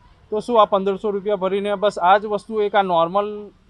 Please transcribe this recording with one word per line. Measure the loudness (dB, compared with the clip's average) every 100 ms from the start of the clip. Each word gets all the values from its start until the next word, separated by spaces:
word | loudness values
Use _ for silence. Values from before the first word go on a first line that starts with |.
| -20 _ -8
તો | -6
શું | 0 4
આ |
પંદરસો | 4 2 0 -2 -4
રૂપિયા | -4 -2 -2
ભરીને | -2 -2 -2
બસ | -2 -2 0
આ | 4 4
જ | 2
વસ્તુ | -6 -4 -4
એક | 0
આ | 0
નોર્મલ, | 2 2 2 0 -4 -6 -14 -20